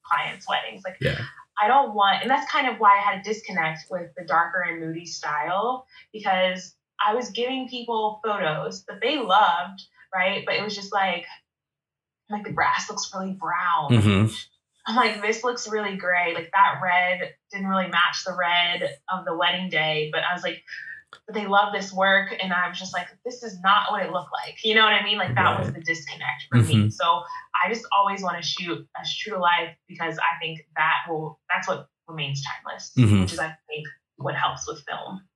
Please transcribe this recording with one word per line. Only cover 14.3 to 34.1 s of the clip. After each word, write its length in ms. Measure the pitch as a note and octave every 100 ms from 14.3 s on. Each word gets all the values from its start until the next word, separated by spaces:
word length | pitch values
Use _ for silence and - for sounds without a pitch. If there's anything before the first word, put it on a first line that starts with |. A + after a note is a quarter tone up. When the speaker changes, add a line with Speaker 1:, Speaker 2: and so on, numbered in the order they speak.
| - - _ _ _ -
Speaker 1:
I'm 100 | A#3
like, 260 | A3+ G#3
"This 200 | G#3 A3+
looks 240 | B3 A#3+ G#3+
really 280 | G#3+ G3+ F#3+
gray. 380 | F3+ F3 E3+
Like, 160 | E3+ E3
that 260 | G3 G3 -
red 500 | F#3 F3+ F3+ F3+ - - _
didn't 160 | G3 F#3+
really 200 | F#3+ F3+
match 340 | E3+ F3 - F#3
the 80 | F3+
red 580 | F3 F3 F3 F3 E3+ - -
of 120 | F#3
the 120 | F#3 E3
wedding 320 | F3+ F3+ F#3
day." 400 | D#3+ D#3 D3+ D3+
But 100 | D#3+ -
I 40 |
was 80 | F3+
like, 200 | F3+ E3 - - - - _ - -
"But 80 |
they 120 | G#3+ G3+
love 260 | G3+ G3+
this 180 | G3+ F#3+
work." 420 | F#3+ G3 G3 F#3+ F#3
And 100 | F#3
I 160 | F3+ F3+
was 100 | F3+
just 140 | F#3+
like, 140 | F#3 F3+ -
"This 180 | A#3+ B3+
is 160 | A#3 F3+
not 280 | F#3 G#3 G3+
what 120 | G#3
it 100 | E3+
looked 180 | F3+ F3 -
like." 120 | - -
You 120 | A3
know 100 | A3
what 80 | G#3+
I 80 | G#3
mean? 120 | G3+ G#3
Like, 160 | F3+ F#3+
that 220 | F#3 -
was 100 | C3+
Speaker 2:
Right. 60 | -
Speaker 1:
the 40 |
disconnect 640 | - - - - - - -
for 80 | A#2+
me. 160 | G#2
Speaker 2:
Mm-hmm. 140 | G#2+ G#2
Speaker 1:
So 320 | - - - - - - -
I 60 | F#3+
just 140 | A3+ - G3+
always 240 | G3 G3
wanna 200 | F3+ E3+
shoot 440 | D#3 - F3 D3 - -
as 140 | - -
true 180 | G#3+
to 40 | G3
life, 320 | F3 E3 C3 - _
because 300 | D#3+ D#3+ D#3+
I 200 | - E3
think 200 | E3 D#3+ _ -
that 200 | D#3+ - E3+
will, 320 | D#3 D#3 - -
that's 160 | F#3 F#3+
what 220 | - - _ -
remains 340 | D#3 C#3+ C#3
timeless, 480 | C#3 - - - - B2+
Speaker 2:
Mm-hmm. 240 | A2 G2+
Speaker 1:
which 100 | F2+
is, 60 | -
I 180 | D#2+ - _
think, 180 | D3+ - - _